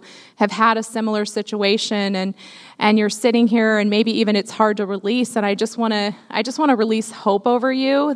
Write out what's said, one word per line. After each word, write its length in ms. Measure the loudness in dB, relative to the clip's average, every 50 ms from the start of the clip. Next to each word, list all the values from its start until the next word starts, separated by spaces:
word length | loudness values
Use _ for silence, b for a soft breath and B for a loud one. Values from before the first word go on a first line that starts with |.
| B B B B B B B B
have 140 | -2 -2
had 260 | 0 2 2 2 2 0
a 60 | -2
similar 420 | -6 -6 -4 -4 -2 -2 -2 -4
situation, 880 | -4 -4 -6 -6 -6 -4 0 0 2 2 0 0 -2 -2 -2 -2 -2 -2
and, 180 | -2 -4 -4 -6 B B B B B B B B B
and 180 | 2 4 4 4
you're 120 | 2 0
sitting 380 | -2 0 0 2 2 4 4 4
here, 300 | 4 2 2 2 2 2
and 120 | 2 2
maybe 220 | 2 2 0 0
even 240 | 0 0 0 0 0
it's 160 | 0 -2 -2
hard 260 | -2 0 2 2 2 0
to 80 | -4
release. 500 | -4 -6 -6 -4 -2 -2 0 -2 -2 -2
And 100 | -2 -2
I 80 | -2 -2
just 240 | -2 -4 -4 -4 -4
wanna, 380 | -2 -2 0 -2 -2 -4 -6 -8 -12 -8
I 140 | -4 -4 -4
just 160 | -4 -2 -2
wanna 160 | 2 2 2
release 360 | 2 2 0 0 -2 -2 -6
hope 340 | -8 -4 0 0 2 2 2
over 280 | 2 0 2 0 0 0
you 420 | 0 0 2 2 2 2 0 -2